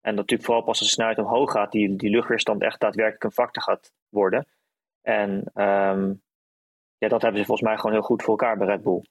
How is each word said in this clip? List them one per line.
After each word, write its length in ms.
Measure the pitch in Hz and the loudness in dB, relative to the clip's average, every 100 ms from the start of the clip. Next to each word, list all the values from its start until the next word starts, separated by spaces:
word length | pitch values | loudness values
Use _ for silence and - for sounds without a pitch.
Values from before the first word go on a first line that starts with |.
dat 140 | - | -4
natuurlijk 300 | 104 101 110 | -4 -2 -2
vooral 180 | - 117 | 2 0
pas 140 | 113 117 | 2 -2
als 100 | - | 0
de 60 | |
snelheid 240 | - 113 110 | 0 0 0
omhoog 320 | 101 117 139 | 0 0 2
gaat, 220 | 113 101 | 0 0
die, 240 | 110 104 98 | 0 0 0
die 140 | 107 | 2
luchtweerstand 520 | 113 113 117 - 107 | 0 2 -2 0 0
echt 180 | 110 - | -2 0
daadwerkelijk 440 | 110 101 110 107 | -2 2 -2 0
een 80 | 107 | -6
factor 300 | - 123 - | -2 -2 -2
gaat 300 | - - _ _ _ | -4 -4 _ _ _
worden. 380 | 104 95 123 - _ _ _ _ _ | 0 2 0 -4 _ _ _ _ _
En, 480 | - 107 101 98 - | -2 0 0 -2 -6
ehm, 580 | - 101 98 98 95 98 98 _ _ _ _ _ _ _ _ | -2 2 2 2 0 -2 -4 _ _ _ _ _ _ _ _
ja, 100 | 110 | 0
dat 140 | 117 | 2
hebben 180 | 117 107 | 2 0
ze 60 | - | -2
volgens 220 | 110 113 | 0 0
mij 80 | 107 | 0
gewoon 160 | 110 | 0
heel 100 | 107 | 0
goed 200 | 104 113 | 0 -2
voor 80 | - | 0
elkaar 280 | - 123 107 | 0 0 0
bij 80 | 98 | 0
Red 160 | 101 | 0
Bull. 220 | - 90 - | 0 -2 -4